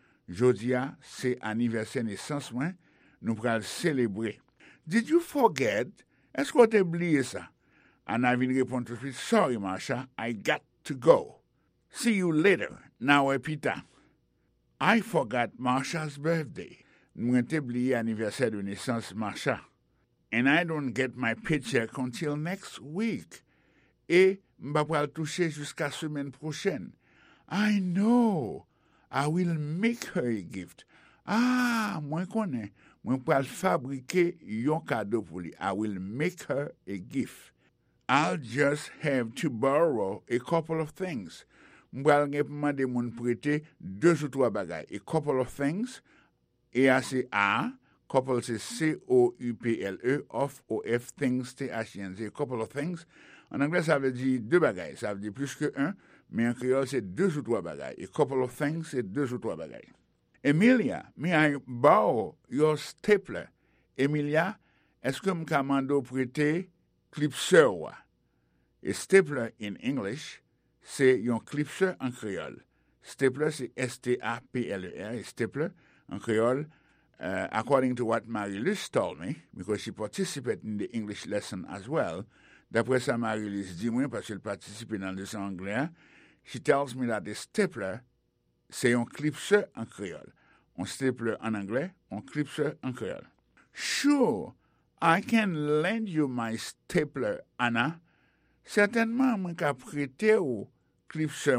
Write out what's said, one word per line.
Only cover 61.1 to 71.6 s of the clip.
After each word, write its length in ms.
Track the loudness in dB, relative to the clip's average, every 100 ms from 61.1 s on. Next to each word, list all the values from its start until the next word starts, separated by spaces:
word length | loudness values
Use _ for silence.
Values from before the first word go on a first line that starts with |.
| -6
may 180 | 0
I 220 | 4 4 2 -6
borrow 680 | 4 6 8 6 2 -2 -6 -6
your 280 | 2 2 2
stapler? 720 | -4 -4 2 2 2 -8 -10 _ _ _ _ -2
Emilia, 640 | 0 0 0 0 0 -4 _ _ _ _
èske 320 | -6 -2 -2
m 80 | -2 0
ka 140 | 0 2
mande 300 | 0 2 0
ou 80 | 0
prete 640 | -2 -2 0 0 0 -4 _ _ _ _ -2
klipsè 500 | -2 -2 6 8 8
ou? 240 | 6 -8
A 1040 | -12 _ _ _ _ _ _ _ _ -4
stapler 600 | -4 6 6 6 0 -4 -4
in 200 | -8 -4
English, 600 | -4 -2 -2 -4 -10 -16 _ _ _ _
se 320 | -10 4 6 6
yon 240 | 2 -2
klipsè 540 | -4 -4